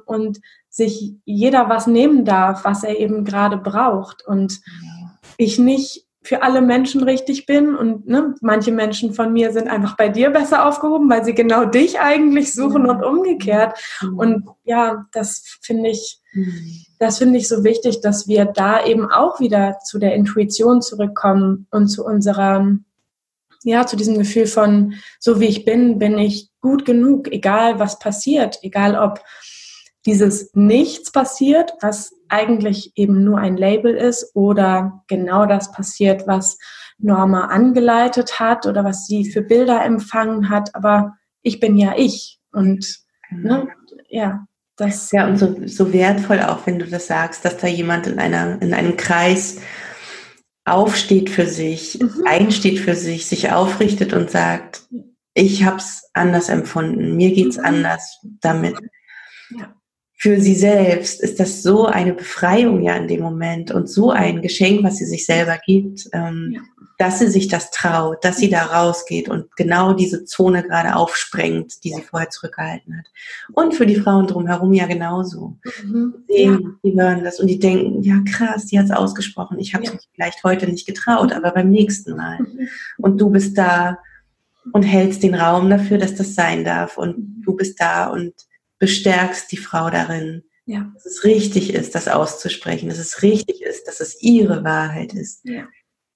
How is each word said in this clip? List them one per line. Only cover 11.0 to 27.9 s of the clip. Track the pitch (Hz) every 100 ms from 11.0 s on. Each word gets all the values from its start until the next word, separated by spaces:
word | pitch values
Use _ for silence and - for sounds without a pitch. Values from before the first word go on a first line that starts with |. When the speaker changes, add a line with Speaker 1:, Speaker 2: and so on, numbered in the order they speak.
| 285
Speaker 1:
weil | 226 220
sie |
genau | 226 233 226 226
dich | 247 339 -
eigentlich | 294 294 302 285 285
suchen | 233 277 294 247
Speaker 2:
Ja. |
Speaker 1:
und | 202
umgekehrt. | 247 330 370 311 196 208 220 - - -
Speaker 2:
Mhm. | 190 185
Speaker 1:
Und | 226 214 - _
ja, | - 233 226 214 202
das | 220 208 - - -
finde | - 226 226
ich, | 214 - - _
Speaker 2:
Mhm. | 196 185 170 165 - _ -
Speaker 1:
das | 226 214
finde | 254 247
ich | -
so | 220
wichtig, | 208 226 247 220
dass | 208 202 196
wir | 214 202
da | 202 196 220 -
eben | 226 208
auch | - 330 -
wieder | 240 208 196 196
zu | - 202
der | 202 202
Intuition | 202 214 208 - 233 247
zurückkommen | 240 208 208 208 202 196 190 190 -
und | 214 202
zu | 202 -
unserer, | 208 202 196 196 196 196 202 - _ _ _ _ _ _ _
ja, | 240 233 247
zu | 208
diesem | 208 214
Gefühl | 202 226 214
von, | 220 208 208 202 - - -
so | 240 208
wie | 220
ich | 202 226
bin, | 233 240 202
bin | 208 214
ich | 208 - - _
gut | 254 277 254
genug, | 240 262 277 -
egal | 202 196 214 233 202
was | 208